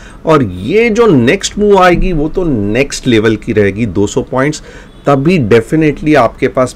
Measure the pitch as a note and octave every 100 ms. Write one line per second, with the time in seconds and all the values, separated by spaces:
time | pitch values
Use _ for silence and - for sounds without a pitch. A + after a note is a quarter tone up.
0 | - - E3 D3+ G2+ F2+ G#2+ G#3 A#3 G#3+
1 | A3+ C#3 A#2 F#3+ - G3+ G#3 G3 F3+ E3+
2 | F#3+ D#3+ D#3 G3+ E3+ A#2 G2+ A2+ C3+ -
3 | C3+ A2 A2 G#2+ - G#2+ G2+ G2 A#2 F#2
4 | G2+ B2+ A#2 B2+ C#3+ - - - - -
5 | - C#3 D3+ F#3 G#2+ A#2 - D#3 D#3 C#3
6 | D3+ D3 A#2 - B2+ C3+ B2+